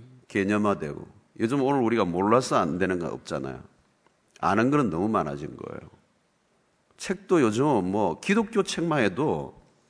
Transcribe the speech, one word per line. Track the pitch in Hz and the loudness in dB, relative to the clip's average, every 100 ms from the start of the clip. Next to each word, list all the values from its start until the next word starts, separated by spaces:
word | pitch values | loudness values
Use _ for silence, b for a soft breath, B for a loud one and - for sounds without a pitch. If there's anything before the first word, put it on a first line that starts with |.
| - - _ | -20 -20 _
개념화되고. | 104 98 104 104 92 78 71 - - _ - | -2 2 2 2 0 -4 -10 -14 -20 _ -4
요즘 | 113 143 | -2 0
오늘 | 131 139 | 2 2
우리가 | 113 113 | 2 2
몰라서 | 92 85 101 120 127 139 | 0 2 4 4 2 0
안 | 90 85 | 0 0
되는 | 90 92 | 0 0
거 | 80 | -4
없잖아요. | 58 - 80 67 64 - _ _ _ _ _ _ _ | -8 -8 -8 -6 -12 -16 _ _ _ _ _ _ _
아는 | 82 101 120 | 0 2 2
거는 | 147 123 | 2 0
너무 | 80 104 | 0 0
많아진 | 107 76 71 73 - | 0 -2 -6 -10 -12
거예요. | - - - - _ _ _ _ _ _ _ _ _ _ | -14 -14 -16 -20 _ _ _ _ _ _ _ _ _ _
책도 | - 196 - 180 | -8 -8 2 4
요즘 | 120 107 | 4 4
뭐 | 147 123 90 101 98 78 | 2 2 0 0 0 -2
기독교 | - 208 214 208 | -2 0 0 -2
책만 | 190 - 170 151 | -2 -2 -2 2
해도 | 104 90 147 82 67 - _ _ _ | 0 0 -2 -2 -6 -14 _ _ _